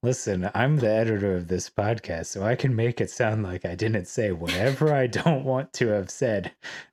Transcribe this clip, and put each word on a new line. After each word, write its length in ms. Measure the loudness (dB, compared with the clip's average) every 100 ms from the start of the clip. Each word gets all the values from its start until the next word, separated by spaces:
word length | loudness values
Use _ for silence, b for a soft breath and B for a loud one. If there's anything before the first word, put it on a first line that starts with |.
Listen, 460 | 0 -2 -2 -2 -2
I'm 220 | 2 4 4
the 120 | 4
editor 420 | 4 2 2 0 0
of 120 | -2
this 220 | -4 -4
podcast, 560 | -2 0 -2 -4 -8 -6
so 160 | -4
I 120 | -2 0
can 200 | 2 2
make 240 | 0 0
it 100 | -4
sound 340 | 0 0 0
like 200 | -2 -4 -6
I 100 | -2
didn't 300 | 0 0 -2
say 240 | -2 -2
whatever 600 | -2 -4 0 0 2 2
I 140 | 4 2
don't 380 | 2 2 2 0
want 260 | -2 -4
to 140 | 0 2
have 200 | 2 -2
said, 420 | -2 0 0 -4 -12 B B B